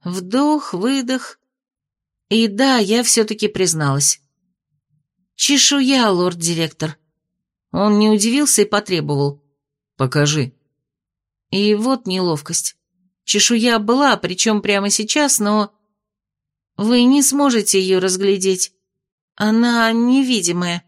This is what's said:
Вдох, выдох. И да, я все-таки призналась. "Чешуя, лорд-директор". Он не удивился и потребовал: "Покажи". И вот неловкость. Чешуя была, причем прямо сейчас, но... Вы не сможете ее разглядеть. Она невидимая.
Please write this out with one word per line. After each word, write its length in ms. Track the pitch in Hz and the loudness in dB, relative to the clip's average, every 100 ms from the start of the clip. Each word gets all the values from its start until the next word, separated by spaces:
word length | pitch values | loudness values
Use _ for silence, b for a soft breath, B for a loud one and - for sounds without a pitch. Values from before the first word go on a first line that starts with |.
Вдох, 680 | 180 185 180 240 294 302 - | -8 -10 -2 0 2 0 -4
выдох. 640 | 180 220 269 247 262 - - _ _ _ _ _ _ _ _ _ | -4 -2 -2 -2 -6 -6 -20 _ _ _ _ _ _ _ _ _
И 160 | 226 226 | 0 0
да, 300 | 202 269 247 | 0 2 2
я 240 | 196 226 | 2 0
все-таки 460 | 240 - 220 214 208 | 0 0 0 -2 -4
призналась. 760 | 185 180 160 143 139 139 - _ _ _ _ _ _ _ _ _ _ _ | -2 -2 0 -2 0 -2 -4 _ _ _ _ _ _ _ _ _ _ _
"Чешуя, 760 | - - 285 - 285 254 269 226 | -6 0 2 2 2 2 2 2
лорд-директор". 880 | 180 180 175 165 165 160 - 156 - _ _ _ _ _ _ _ | 2 0 -2 -4 -2 -4 -4 -10 -10 _ _ _ _ _ _ _
Он 260 | - 208 208 | -2 0 2
не 100 | 214 | 4
удивился 540 | 214 220 262 294 - | 2 2 0 0 0
и 20 | |
потребовал: 760 | 208 208 208 175 147 143 143 143 _ _ _ _ _ _ | 0 0 -2 -4 -2 -2 -2 -6 _ _ _ _ _ _
"Покажи". 580 | 131 147 147 151 131 _ _ _ _ _ _ _ _ _ _ | -2 0 0 0 -4 _ _ _ _ _ _ _ _ _ _
И 240 | 196 208 | -2 0
вот 320 | 208 233 262 196 | 2 0 -2 -4
неловкость. 680 | 185 180 156 147 170 - _ _ _ _ _ | -2 -2 -4 -6 -6 -8 _ _ _ _ _
Чешуя 540 | - 208 190 240 240 226 | -4 0 2 2 2 0
была, 360 | 208 254 285 - | 0 2 2 0
причем 460 | - 180 226 208 | -4 -2 0 0
прямо 260 | 196 202 202 | 0 -2 0
сейчас, 500 | 202 214 302 285 - | -4 -2 0 0 0
но... 320 | 208 214 202 _ _ _ _ _ _ _ _ _ _ - | 0 0 -2 _ _ _ _ _ _ _ _ _ _ -6
Вы 260 | 214 247 | 0 4
не 180 | 247 285 | 4 4
сможете 580 | 269 277 285 233 196 196 | 2 0 0 0 0 0
ее 180 | 185 185 | 2 0
разглядеть. 720 | 185 185 196 196 190 185 - _ _ _ _ _ _ | 0 0 0 0 0 -2 -6 _ _ _ _ _ _
Она 560 | _ 208 220 240 233 226 | _ 0 2 2 2 0
невидимая. 920 | 233 240 262 262 233 175 175 175 170 | 0 2 2 2 -2 -2 -2 -4 -6